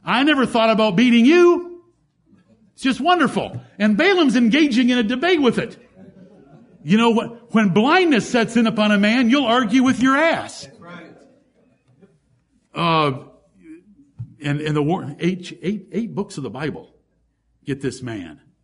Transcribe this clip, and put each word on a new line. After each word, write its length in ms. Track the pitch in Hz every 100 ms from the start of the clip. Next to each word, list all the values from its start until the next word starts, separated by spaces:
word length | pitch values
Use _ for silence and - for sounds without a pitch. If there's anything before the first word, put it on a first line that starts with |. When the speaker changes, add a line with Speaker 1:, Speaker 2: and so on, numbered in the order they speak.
Speaker 1:
I 200 | - 208
never 200 | 277 294
thought 260 | 240 233 226
about 260 | 220 220 180
beating 280 | 247 233
you." 600 | 233 349 349 349 - - _ _ _ _ _ _ _ _ _
It's 80 | _
just 180 | 269 233
wonderful. 600 | 285 359 269 - 113 120 - -
And 180 | 214 208
Balaam's 380 | 349 370 294
engaging 560 | 226 240 254 302 233 247
in 80 | 247
a 60 |
debate 360 | 214 254 339 359
with 180 | 262 214
it. 180 | 123 - _ _ - - - - - - _ _
You 120 | 147 208
know, 180 | 233
wh-, 400 | 226 202 - -
when 140 | 220 208
blindness 580 | 170 226 349 359 247 -
sets 280 | 247 220 233
in 100 | 226
upon 240 | 220 208
a 80 | 208
man, 320 | 208 233 240
you'll 160 | 285 254
argue 360 | 233 240 247
with 180 | 254 254
your 160 | 254 269
ass. 480 | 320 220 - -
Speaker 2:
That's 160 | - -
right. 340 | - - - - _ _ _ _ _ _ _ _ 196 _ _ _ _ _ _
Speaker 1:
Uh, 500 | - 165 165 147 131 - _ _ _ - - _ _ _ _ - -
and, 200 | 143 143
and 160 | 151 151
the 60 |
war-, 320 | 147 185 127 147
eight, 400 | 170 180 - -
eight, 260 | 160 208 -
eight 220 | 185 226
books 240 | 151 202 -
of 60 |
the 60 | 131
Bible 440 | 110 151 90 80 _ _ _ _ _ _ _
get 180 | - 139
this 200 | 139 -
man. 380 | 123 107 82 76 _ _